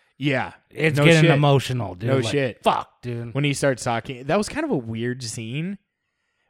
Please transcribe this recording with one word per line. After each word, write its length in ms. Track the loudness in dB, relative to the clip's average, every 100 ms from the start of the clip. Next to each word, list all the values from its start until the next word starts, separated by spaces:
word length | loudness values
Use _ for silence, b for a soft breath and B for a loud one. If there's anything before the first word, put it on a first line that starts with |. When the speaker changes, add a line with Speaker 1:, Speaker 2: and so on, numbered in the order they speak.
| b b
Speaker 1:
Yeah. 340 | -2 -2 -4 -12 _
Speaker 2:
It's 280 | -2 0 4
Speaker 1:
No 80 | 6
Speaker 2:
getting 160 | 8
Speaker 1:
shit. 100 | 6
Speaker 2:
emotional, 640 | 6 4 4 2 -4 -6 -4
dude. 140 | -2
Speaker 1:
No 80 | 0
Speaker 2:
Like, 80 | 0
Speaker 1:
shit. 340 | -2 -2 -2
Speaker 2:
fuck, 400 | 0 0 -4 _
dude. 320 | -10 -10 -6
Speaker 1:
When 100 | -2
he 100 | -2 0
starts 280 | 0 0
talking, 420 | -2 -4 -6 -10 -2
that 120 | -2
was 100 | -2
kind 160 | -4
of 60 | -4
a 80 | -4
weird 460 | -4 -6 -4 -6
scene 560 | -8 -10 -8 -6 -8 -10 _ _ _ _ _ _